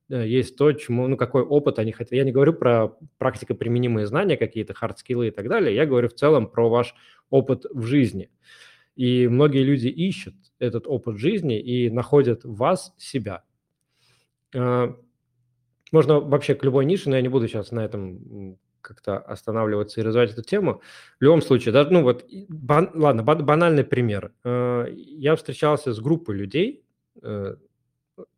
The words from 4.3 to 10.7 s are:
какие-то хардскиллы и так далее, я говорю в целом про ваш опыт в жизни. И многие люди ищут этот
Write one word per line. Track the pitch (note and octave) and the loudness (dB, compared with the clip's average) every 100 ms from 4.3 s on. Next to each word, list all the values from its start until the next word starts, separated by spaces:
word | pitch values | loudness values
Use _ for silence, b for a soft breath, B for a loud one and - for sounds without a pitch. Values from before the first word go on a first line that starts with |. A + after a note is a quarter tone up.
| C3+ | 0
какие-то | A2+ A2+ G2+ | -2 -4 -8
хардскиллы | - A2 - - A#2+ A2+ | -8 -8 -8 -6 -4 -4
и | |
так | G2+ A2 | -4 -4
далее, | A3+ C#3+ G#2+ | 0 0 0
я | D3+ | 2
говорю | B2 A#2+ | 2 0
в | |
целом | - D3 D3 - | 0 4 4 2
про | - A#2 | 0 2
ваш | A#2 A#2 - b b - | 2 0 -6 b b 0
опыт | C3+ B2+ B2+ - | 0 2 -2 -6
в | C3 A2+ | -8 0
жизни. | C#3+ A2+ F#2+ - _ b b b b b - | 2 2 -2 -14 _ b b b b b -4
И | B2 B2 B2 | 0 2 2
многие | B2 D3+ C3+ | 4 4 4
люди | C3+ C#3 A#2+ | 2 0 -2
ищут | E3 F#3+ - - - _ - | -4 -6 -6 -14 -20 _ -6
этот | B2 | -4